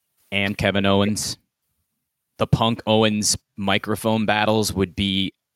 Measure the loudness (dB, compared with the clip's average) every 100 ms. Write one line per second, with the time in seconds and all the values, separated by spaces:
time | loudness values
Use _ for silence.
0 | _ _ _ -4 -4 0 0 2 2 2
1 | 2 -2 -6 -10 _ _ _ _ _ _
2 | _ _ _ -6 -2 0 0 -2 0 2
3 | 2 0 -2 -4 -8 -8 -2 -2 -2 -4
4 | 0 0 0 0 2 0 0 -2 -4 -2
5 | -2 0 -2 -6 _